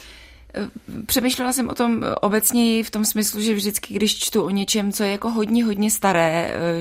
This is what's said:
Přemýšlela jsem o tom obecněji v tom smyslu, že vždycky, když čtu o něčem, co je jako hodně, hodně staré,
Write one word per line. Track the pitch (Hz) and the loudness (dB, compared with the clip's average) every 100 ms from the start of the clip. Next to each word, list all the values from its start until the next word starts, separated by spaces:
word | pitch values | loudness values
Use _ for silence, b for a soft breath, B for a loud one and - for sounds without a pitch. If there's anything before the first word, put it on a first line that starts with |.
| B B B B B - 202 - - - - | B B B B B -10 -8 -10 -14 -14 -2
Přemýšlela | 262 247 254 247 | 0 0 0 -2
jsem | 254 233 | -2 -4
o | |
tom | 269 240 226 - - | 0 0 0 -2 -2
obecněji | 202 214 214 240 233 226 | 0 2 2 4 4 2
v | 220 | 0
tom | 214 | -2
smyslu, | 214 214 208 214 | -2 0 -2 -2
že | 220 | 0
vždycky, | 208 202 202 - | 0 -2 -4 -6
když | 202 214 - | -2 0 0
čtu | - 220 | 0 0
o | 160 | 0
něčem, | 196 196 220 202 | 0 0 0 -2
co | 196 | 0
je | 202 | -2
jako | 202 226 | 0 -2
hodně, | 226 214 233 | -2 2 2
hodně | 233 202 214 | 2 2 0
staré, | - 196 170 165 165 - - 170 170 | 2 2 4 4 2 -2 -2 -2 -2